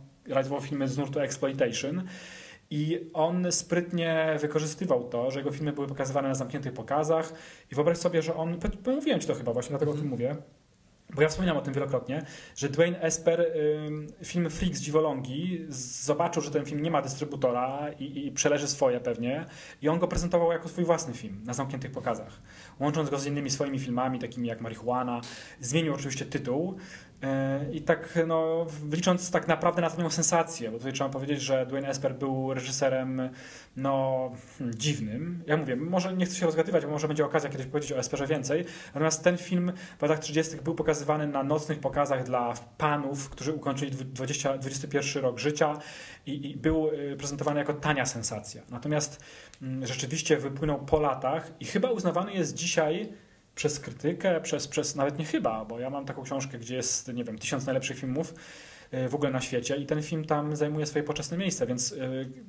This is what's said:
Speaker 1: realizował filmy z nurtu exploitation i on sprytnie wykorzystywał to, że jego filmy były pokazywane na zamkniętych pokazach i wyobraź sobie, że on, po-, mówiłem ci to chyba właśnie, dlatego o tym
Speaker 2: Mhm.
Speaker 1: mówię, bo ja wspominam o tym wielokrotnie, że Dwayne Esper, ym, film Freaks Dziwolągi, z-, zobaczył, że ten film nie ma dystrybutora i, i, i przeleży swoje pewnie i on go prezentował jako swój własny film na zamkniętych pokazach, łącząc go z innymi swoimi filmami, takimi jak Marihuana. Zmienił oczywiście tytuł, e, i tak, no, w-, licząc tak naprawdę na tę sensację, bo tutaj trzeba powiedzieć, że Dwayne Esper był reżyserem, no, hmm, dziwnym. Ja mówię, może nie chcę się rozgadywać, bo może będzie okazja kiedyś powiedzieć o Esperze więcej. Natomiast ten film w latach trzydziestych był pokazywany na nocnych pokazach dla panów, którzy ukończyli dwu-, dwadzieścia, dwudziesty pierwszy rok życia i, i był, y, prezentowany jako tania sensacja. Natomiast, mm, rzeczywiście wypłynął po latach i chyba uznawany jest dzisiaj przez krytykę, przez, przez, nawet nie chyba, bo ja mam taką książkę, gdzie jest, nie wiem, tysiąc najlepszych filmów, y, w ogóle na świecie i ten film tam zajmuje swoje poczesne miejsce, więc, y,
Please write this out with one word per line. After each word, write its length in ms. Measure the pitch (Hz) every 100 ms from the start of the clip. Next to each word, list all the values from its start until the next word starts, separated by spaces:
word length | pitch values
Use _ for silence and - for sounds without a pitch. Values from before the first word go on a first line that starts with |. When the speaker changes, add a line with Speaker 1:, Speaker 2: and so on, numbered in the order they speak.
| - - -
Speaker 1:
realizował 340 | 135 135 143
filmy 260 | 139 143 131
z 100 | 127
nurtu 220 | 135 147
exploitation 840 | 135 - 135 139 123 - 139 180 185 - - - - - -
i 300 | 147 151 165 -
on 380 | 160 160 180 180
sprytnie 840 | 170 - 175 175 175 165 160 160 151
wykorzystywał 600 | 151 156 151 - 185 123 120
to, 220 | 120 131
że 80 | 139
jego 120 | 143
filmy 220 | 143 151
były 140 | 147 139
pokazywane 400 | 139 135 139 135
na 80 | 131
zamkniętych 380 | 123 147 135
pokazach 600 | 120 110 143 156 160 160 - - - -
i 40 | 135
wyobraź 220 | 156 170
sobie, 240 | 175 165
że 140 | 156 165
on, 240 | 165 170
po-, 320 | 208 - 247
mówiłem 280 | 277 294 185
ci 80 | -
to 80 | 123
chyba 180 | 120
właśnie, 160 | 120 117
dlatego 220 | 143 147
o 20 | 147
tym 80 |
Speaker 2:
Mhm. 80 | 147 117 127
Speaker 1:
mówię, 100 | 151 - - _ _ _ _ - 143
bo 60 |
ja 80 | 156
wspominam 280 | 165 180 147
o 40 |
tym 120 | 135
wielokrotnie, 520 | 139 139 127 123 147 147 - - -
że 140 | 139
Dwayne 300 | 147 170 180
Esper, 400 | 165 - 170 170 165 160 151 151 151
ym, 200 | 151 151 -
film 260 | 156 175 165
Freaks 300 | - 185 139
Dziwolągi, 840 | 147 156 156 135 127 143 180 170 147
z-, 340 | 127 123 - 151
zobaczył, 360 | 151 170 165
że 100 | 143
ten 140 | 147 135
film 160 | 147
nie 100 | 165
ma 100 | 143
dystrybutora 920 | 135 - 151 139 127 120 127 139 147 139
i, 40 |
i, 240 | 139 139 139
i 40 |
przeleży 360 | - 151 147 143
swoje 320 | - 131 123
pewnie 460 | 120 113 120 147 170 - - -
i 80 | 147
on 100 | 170
go 80 | 175
prezentował 440 | 175 170 175 170
jako 180 | 165 165
swój 160 | - 170
własny 280 | 160 135
film 280 | 120 107 98 113
na 80 |
zamkniętych 380 | 123 135 131 127
pokazach, 500 | - 123 110 - - - - - -
łącząc 300 | 143 160 147
go 100 | 139
z 60 | 143
innymi 240 | 143 139
swoimi 300 | - 143 135
filmami, 400 | 127 120 127 123
takimi 280 | 123 123 120
jak 140 | 113
Marihuana. 600 | 113 110 113 127 123 120 120 - - -
Zmienił 320 | 120 160 160
oczywiście 320 | 135 139 127 117
tytuł, 500 | - 123 135 185 185 - - - -
e, 480 | 135 135 135 139 139
i 100 | 160
tak, 380 | 151 160 - 170 165
no, 380 | 160 160 165 165
w-, 280 | 151 151
licząc 380 | 160 180 180 -
tak 160 | 165 170
naprawdę 340 | 156 170 175
na 80 | 165
tę 220 | 175 165
sensację, 600 | 170 156 170 165 - 110
bo 60 | 117
tutaj 160 | 131
trzeba 160 | 135 135
powiedzieć, 320 | 135 139 143
że 240 | - 135 123
Dwayne 220 | 135 139
Esper 260 | 139 135 131
był 380 | 139 131 131
reżyserem, 760 | 131 127 - 135 131 131 131 131 - - - - 131
no, 560 | 139 135 135 131 127 120 - -
hmm, 180 | 123 107
dziwnym. 640 | 147 107 107 120 170 175 147
Ja 100 | 156
mówię, 180 | 131 127
może 380 | 165 185 185
nie 120 | 185 175
chcę 100 | -
się 100 | 165
rozgadywać, 400 | 156 165 165 143
bo 60 |
może 160 | 151 156
będzie 180 | 151 143
okazja 240 | 156 139
kiedyś 160 | 135 131
powiedzieć 260 | 147 147
o 60 | 131
Esperze 300 | 123 139 139
więcej. 380 | 151 135 156 180 - -
Natomiast 360 | 143 160 156
ten 140 | 180 175
film 340 | - 180 180 180 - -
w 20 |
latach 180 | 151 156
trzydziestych 420 | 156 151 160 147
był 120 | 143 170
pokazywany 520 | 156 147 143 151 147
na 160 | 139
nocnych 360 | 135 156 151 151
pokazach 440 | 131 143 139 131
dla 300 | 123 127 120 117 - -
panów, 520 | 151 147 139 139 -
którzy 240 | - 131
ukończyli 380 | 156 143 135 139
dwu-, 120 | 131 131
dwadzieścia, 520 | 127 131 147 139 135
dwudziesty 300 | 135 135 147
pierwszy 340 | 143 135 143
rok 180 | 127 113
życia 380 | 147 151 151 147 - - - - 139
i, 260 | 143 143
i 60 | -
był, 300 | 156 160 156
y, 280 | 147 143 139
prezentowany 420 | 143 147 147 147
jako 140 | 147
tania 320 | 143 151 143 127
sensacja. 560 | 120 113 107 - - -
Natomiast, 540 | 120 147 151 147 - - - - -
mm, 260 | 131 131 123
rzeczywiście 500 | 131 131 151 - 139
wypłynął 480 | 135 135 151 139 -
po 140 | 156
latach 520 | 143 135 131 160 - -
i 60 | 123
chyba 260 | 196 254
uznawany 420 | 214 180 160 202
jest 200 | 190 151 139
dzisiaj 580 | 175 170 156 185 214 - - - _ -
przez 240 | 147 -
krytykę, 640 | - - 151 175 190 165
przez, 260 | - 143 -
przez, 280 | 156 135 143
nawet 220 | 143 143
nie 60 | 156
chyba, 400 | 311 131 110 110
bo 140 | 117
ja 100 | 131
mam 160 | 143 135
taką 180 | 135
książkę, 340 | 127 135 135 123
gdzie 160 | 113 127
jest, 380 | 120 - -
nie 100 | 120
wiem, 160 | 117 107
tysiąc 260 | - 135 135
najlepszych 320 | 131 131 127
filmów, 340 | 131 135 170 - - - - - -
y, 160 | 131 127
w 60 | 143
ogóle 160 | 143
na 100 | 131
świecie 340 | - 123 120 143
i 80 | 143
ten 180 | 156
film 220 | 151 160 151
tam 300 | 147 151 151
zajmuje 300 | 147 151 147
swoje 180 | 151
poczesne 340 | 147 143 - 170
miejsce, 300 | 196 - 123
więc, 240 | 123 -
y, 380 | - 131 131 127 -